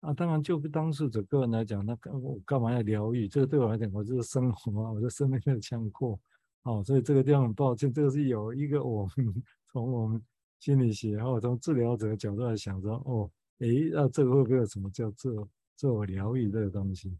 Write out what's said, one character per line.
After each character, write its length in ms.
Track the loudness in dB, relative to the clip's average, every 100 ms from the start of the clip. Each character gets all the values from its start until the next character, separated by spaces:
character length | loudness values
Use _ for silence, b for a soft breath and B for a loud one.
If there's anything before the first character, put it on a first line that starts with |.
啊， 120 | -4
当 140 | -2 0
然 160 | 0
就 160 | 0 -2 -2
当 240 | -2 0
事 180 | 0 -2
者 140 | -2
个 160 | 0 0
人 120 | 2
来 120 | 0
讲， 220 | 0 -2 -4
那 100 | -6
干-， 180 | -8 -8
我 160 | -8 -10 -2
干 160 | 0
嘛 120 | 2
要 80 | 0
疗 320 | 0 0 0
愈？ 120 | 0 0
这 140 | 2
个 80 | 2
对 100 | 4
我 120 | 2
来 80 | 2
讲， 120 | -2
我 100 | -4
就 180 | -4 -4
是 20 |
生 280 | -2 0 0
活 320 | -2 -4 -4
啊， 80 | -4
我 80 | -2
在 80 | -4
生 220 | -2 -2
命 100 | 0 0
没 80 |
有 60 | -2
这 180 | -2 -6
样 120 | -6
过。 280 | -4 -4 -4 _ _ _ _
哦， 200 | -4 -4
所 140 | 2 2
以 40 |
这 120 | 6
个 100 | 4
地 80 | 6
方 120 | 4
很 100 | 4
抱 200 | 2 0
歉， 180 | 2 0
这 100 | 2
个 80 | 2
是 160 | 2 0
有 260 | 0 -2
一 140 | -4 -2
个 160 | 0
我 260 | 0 -2 -2 0
们， 280 | -2 -2 -8
<laughs> 200 | _ _
从 180 | -6 -2
我 160 | -2 -2
们 160 | -2 -6 _ _ _
心 180 | 2 4
理 140 | 4
学 320 | 2 -2 -2
或 160 | 0 0
从 180 | 0 -2
治 140 | 0
疗 220 | 2 2 0
者 140 | -2
的 80 | -2
角 180 | -4 -2
度 80 |
来 120 | -2 -2
想 260 | -4 -6
说， 200 | -4 -6 -4
哦， 260 | -2 -2 _ _ _
诶， 300 | 0 2 2
那 140 | 2 0
这 160 | 2 4
个 60 |
会 100 | 4
不 60 | 4
会 80 | 4
有 80 | 2
什 120 | -2
么 120 | -8
叫 180 | -4 -6
自 200 | -4 -6
我， 180 | -6 -8 _ _ _
自 140 | 0
我 160 | 0 0
疗 300 | -2 -2 0
愈 140 | 0
这 100 | 0
个 100 | -2
东 240 | -2 -4
西？ 240 | -4 -8 -12